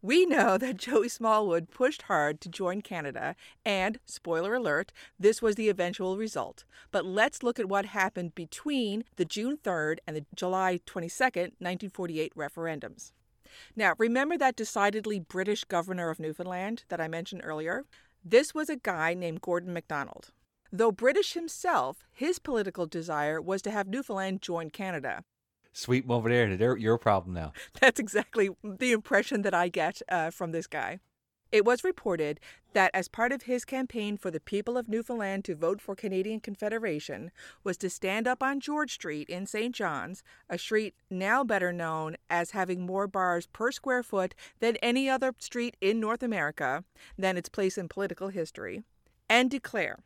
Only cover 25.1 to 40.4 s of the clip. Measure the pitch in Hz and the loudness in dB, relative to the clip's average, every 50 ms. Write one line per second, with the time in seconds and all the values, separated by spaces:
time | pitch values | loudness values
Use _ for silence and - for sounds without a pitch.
25.1 | 80 - - _ _ _ _ _ _ _ _ _ _ - - - 123 131 135 127 | -6 -6 -10 _ _ _ _ _ _ _ _ _ _ -12 0 2 2 2 4 2
26.1 | 120 120 110 113 120 123 120 104 95 92 110 123 127 107 113 110 117 117 - 113 | 0 2 4 4 4 6 4 4 4 4 4 4 4 2 4 2 2 4 4 4
27.1 | 104 95 87 92 90 85 80 76 - - - - _ - - 262 233 - 254 214 | 4 4 2 -2 -6 -6 -6 -8 -10 -14 -18 -16 _ 4 6 6 6 4 -4 0
28.1 | - 214 214 _ - 226 202 196 185 _ - 208 190 190 254 254 233 220 208 - | 0 -2 -2 _ 0 0 2 2 0 _ -12 -12 -6 -2 2 2 2 2 2 4
29.1 | - 202 208 - - 214 196 202 180 170 175 180 175 180 160 165 202 - - - | 4 4 4 4 -2 0 0 2 2 4 2 2 2 0 0 0 -2 -6 -6 -2
30.1 | 180 175 160 165 170 - 190 165 160 165 170 - - 151 120 95 165 185 _ _ | 0 0 0 -2 -2 -6 -6 -4 -4 -4 -6 -4 -6 -6 -6 -6 -8 -10 _ _
31.1 | _ _ _ _ _ _ _ _ - 214 202 226 247 233 - 370 359 - - 220 | _ _ _ _ _ _ _ _ 4 6 6 6 4 4 2 -2 -4 -2 -2 -2
32.1 | 180 165 156 147 151 - - - - _ _ _ _ 208 190 185 - 190 175 - | 0 0 0 -2 -2 -6 -10 -20 -20 _ _ _ _ 6 6 6 6 2 -2 -2
33.1 | - - 226 247 269 262 - 240 254 247 - - 269 262 262 247 - 240 208 208 | -2 0 0 0 0 -2 -2 -2 -2 -2 -2 -4 -4 -4 -4 -4 -4 -4 -4 -4
34.1 | 208 196 - 190 160 156 _ - - 202 202 233 240 247 233 233 208 226 233 - | -4 -4 -6 -4 -6 -6 _ -2 -2 -2 -2 0 -2 -2 -2 -2 -2 -4 -2 -4
35.1 | 247 233 208 196 196 196 190 - 175 147 165 165 196 202 - - 196 - - 208 | -4 -4 -2 -2 -2 -4 -4 -4 -4 0 0 0 0 -2 -4 -10 -10 -6 -4 -2
36.1 | 190 185 190 208 220 220 - - 202 - 214 214 220 226 220 208 156 151 - - | -2 0 -2 -2 -4 -6 -6 -8 -8 -4 -4 -2 -2 -2 -2 -2 -4 -4 -6 -8
37.1 | 143 - 123 170 _ - - - - _ _ 196 180 - - 180 - - - 185 | -10 -10 -10 -14 _ -18 -20 -20 -20 _ _ -6 -4 -2 -4 -6 -4 -2 -4 -2
38.1 | 196 214 226 254 254 247 269 269 277 277 - - 294 302 302 240 - - - 175 | -2 0 0 0 0 0 0 -2 -2 -2 -4 -4 -2 -2 -2 -4 -4 -8 -8 -6
39.1 | 151 151 147 - 165 180 196 - - 214 220 240 247 - 214 175 151 135 92 - | -6 -6 -6 -8 -8 -8 -8 -6 -4 -4 -4 -4 -2 -2 -2 -2 -2 -4 -6 -8
40.1 | 185 - _ _ - _ | -12 -14 _ _ -20 _